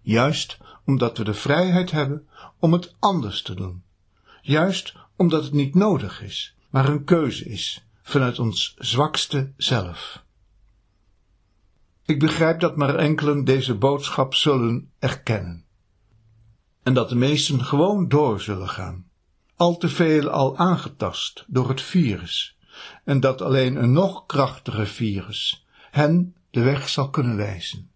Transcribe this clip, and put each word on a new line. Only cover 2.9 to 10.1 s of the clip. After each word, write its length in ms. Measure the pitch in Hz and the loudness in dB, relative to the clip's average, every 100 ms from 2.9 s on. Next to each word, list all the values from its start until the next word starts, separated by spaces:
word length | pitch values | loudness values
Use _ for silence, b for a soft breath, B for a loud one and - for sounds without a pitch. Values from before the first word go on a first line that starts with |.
| _ | _
anders 440 | 214 185 107 90 | 0 0 -2 -8
te 120 | - | -8
doen. 280 | 92 92 90 - _ _ b b b | -8 -8 -10 -18 _ _ b b b
Juist 520 | - 151 175 185 - - B _ | -2 2 2 -2 -8 -18 B _
omdat 280 | 180 156 | 2 2
het 80 | 131 | 0
niet 220 | 143 139 | 0 2
nodig 480 | 175 214 165 98 - | 4 4 2 -2 -10
is, 340 | 101 - - _ _ | -12 -12 -12 _ _
maar 180 | 135 135 | 0 2
een 160 | 151 | 0
keuze 400 | 143 175 147 98 | 2 2 2 -4
is 420 | - 101 - - _ _ | -8 -8 -8 -10 _ _
vanuit 360 | - 147 123 117 | -2 0 0 0
ons 360 | 117 104 - - | -2 -2 -6 -6
zwakste 760 | - 117 151 151 - 143 135 - | -6 0 0 0 -4 -2 -4 -4
zelf. 680 | - 123 90 85 - | -2 0 -2 -8 -14